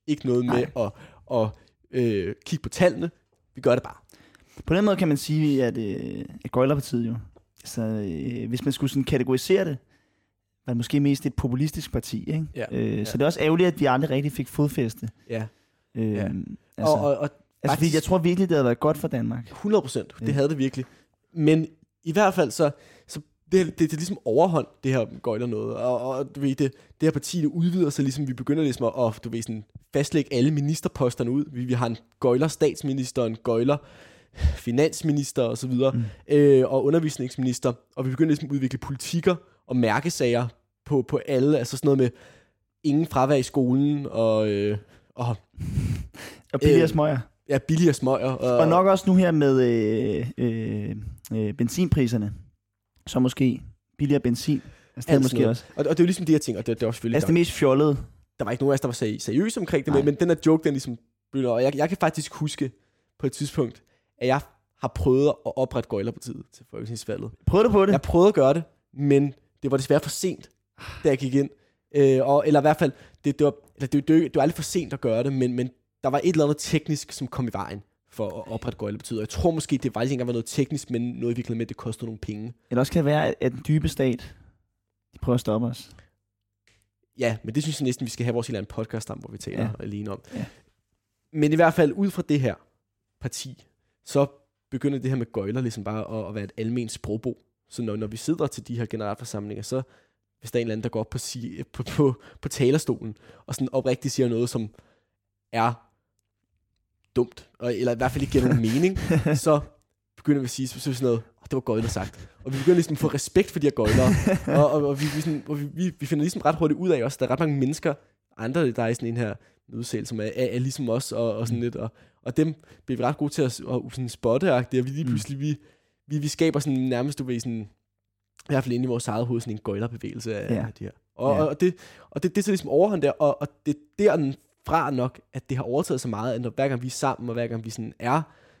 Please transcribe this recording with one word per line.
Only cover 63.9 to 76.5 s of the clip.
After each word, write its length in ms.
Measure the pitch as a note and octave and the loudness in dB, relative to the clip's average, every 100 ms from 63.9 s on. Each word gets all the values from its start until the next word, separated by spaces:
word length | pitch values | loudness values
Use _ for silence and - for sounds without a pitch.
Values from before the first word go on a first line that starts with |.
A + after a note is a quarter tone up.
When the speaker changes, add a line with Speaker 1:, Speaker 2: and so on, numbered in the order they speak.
| _ _ - | _ _ -4
Speaker 1:
at 80 | B2+ | 0
jeg 120 | C3+ - _ _ - | 0 -2 _ _ -8
har 80 | C3 | -8
prøvet 340 | - C3+ C3 D3 | 0 2 4 4
at 240 | - - - | 0 -4 -4
oprette 320 | C3 B2 - | -2 -4 -4
Gøjlerpartiet 540 | G#2 A2 - B2 - - | -4 -6 -8 -12 -14 -16
til 120 | - A#2+ | -20 _
folketingsvalget. 600 | A2 A2+ A#2 - F#2+ A#2 - - | -14 -12 -10 -8 -8 -10 -4 2
Speaker 2:
Prøvede 220 | F#3 A3 | 4 6
du 40 | |
på 140 | G#3 G3 | 6 6
det? 60 | |
Speaker 1:
Jeg 80 | F3+ | 4
prøvede 260 | - E3+ G3 | 4 6 6
at 60 | |
gøre 200 | G#3 C3+ | 6 4
det, 80 | E3 D#3+ _ _ | 4 -2 _ _
men 400 | C3 C#3+ C#3 C#3+ - _ _ | -2 4 6 4 -4 _ _
det 80 | C3+ | -2
var 60 | C3+ | 0
desværre 240 | C3 D3 | 2 2
for 100 | D3+ | 0
sent, 400 | - F#3 - - _ _ - - - | -4 -4 -6 -14 _ _ -20 -18 -2
da 40 | D#3 | 0
jeg 100 | C3+ | 2
gik 160 | C3+ | 2
ind. 160 | C3+ C#3 - _ _ _ C#3+ | 0 0 -6 _ _ _ 4
Øh, 300 | C#3 C3 C3 | 6 6 4
og, 180 | C#3+ D#3 | 4 4
eller 140 | D3 | 4
i 20 | |
hvert 140 | D3 D3+ | 4 2
fald, 160 | D3+ - - _ | 0 -2 -20 _
det, 140 | C#3+ D3 | -4 2
det 60 | |
var, 100 | D3 - _ - | 2 0 _ -10
eller 100 | C3+ | -2
det, 220 | C#3+ C#3 | 0 4
det, 140 | D#3+ | 4
det 140 | D#3 D#3 | 4 2
var 60 | |
aldrig 120 | C#3+ - | 0 0
for 60 | |
sent 300 | - F#3+ D3 | -4 -4 -4
at 80 | C3+ | -4
gøre 220 | B2 A2+ | 0 0
det, 100 | C3+ | 0
men, 200 | C3+ B2+ | 0 0
men 180 | B2 B2 _ _ _ | 0 -4 _ _ _
der 60 | C3+ | -2
var 120 | - | 0
et 40 | F3+ | 2
eller 160 | D#3+ | 4
andet 120 | D3 | 2